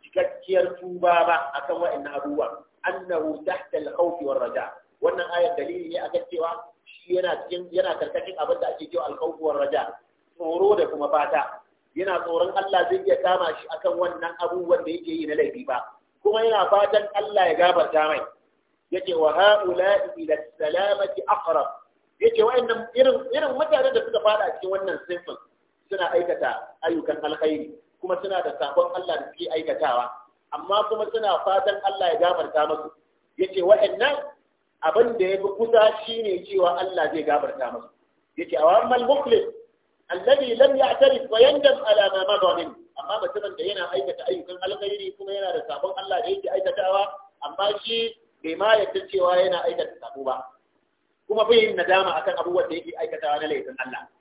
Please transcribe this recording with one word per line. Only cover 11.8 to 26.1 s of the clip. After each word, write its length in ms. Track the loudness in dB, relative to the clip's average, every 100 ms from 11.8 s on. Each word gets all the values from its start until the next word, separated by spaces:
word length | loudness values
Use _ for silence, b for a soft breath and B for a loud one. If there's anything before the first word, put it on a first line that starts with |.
| _ -6
Yana 260 | -4 -2
tsoron 340 | -2 0 0 0
Allah 320 | 0 2 2
zai 140 | 0
iya 120 | 2 2
kama 360 | 4 2 0
shi 120 | -4 -10
akan 240 | -4 -2
wannan 380 | 0 -2 -4 -10 -4
abubuwan 480 | -4 -4 2 2
da 60 | 2
yake 200 | -6 -6
yi 160 | -6 -4
na 80 |
laifi 320 | -2 -2 -2 -6
ba. 160 | -6 -6 -18 _ _
Kuma 160 | 0 2
yana 280 | 2 2 4
fatan 340 | 4 6 2 0
Allah 360 | -4 -2 2 2
ya 80 |
gafarta 480 | 6 4 6 4 2
mai. 180 | 2 0 -4 _ _ _ _ _ _
Yace, 200 | -6 -2
"Wa 180 | 2 2
ha'ula'i 840 | 6 6 6 2 0 2 2 0
ila 200 | -8 -4 -4 -4
salamati 680 | _ -4 0 0 0 -2 -4
aqrab." 460 | -2 -2 0 0 0 -6 _ _ _ _
Yace 200 | 2 4
wa'annan 480 | 4 4 0 -4 -4
irin, 280 | 4 4 4 -2
irin 240 | -2 -2
mutanen 400 | -2 0 2 2
da 80 | 0
suka 200 | -2 0
fada 320 | 2 2 0
cikin 180 | -4 -6
wannan 280 | -4 -4 -8
sinfin 340 | -8 -10 -10 -16 _ _ _ _ _
suna 160 | -6 0